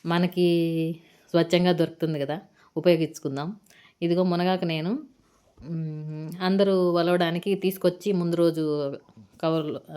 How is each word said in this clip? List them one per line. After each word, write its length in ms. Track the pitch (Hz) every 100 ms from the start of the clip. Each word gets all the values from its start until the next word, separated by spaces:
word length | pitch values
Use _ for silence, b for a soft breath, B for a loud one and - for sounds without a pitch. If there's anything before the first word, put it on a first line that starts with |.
| 170
మనకి 420 | 170 180 180 175 170 165 165 160 165 b b b
స్వచ్ఛంగా 420 | 170 170 175 180
దొరుకుతుంది 480 | 165 160 - 160 151
కదా, 220 | 139 160 - b b 160
ఉపయోగించుకుందాం. 800 | 175 165 156 - 143 139 165 214 _ b b b
ఇదిగో 220 | 170 175
మునగాకు 420 | 185 175 180 185 175
నేను, 420 | 160 170 277 311 _ b b b -
మ్, 680 | 151 165 156 151 151 156 160 175
అందరూ 520 | 185 196 196 190 180
వలవడానికి 640 | 170 170 180 170 175 202 190
తీసుకొచ్చి 560 | 185 185 180 180 208
ముందు 240 | 185 175 170
రోజు 640 | 170 160 156 147 139 143 _ - 104 -
కవర్లో, 400 | 165 160 151 - -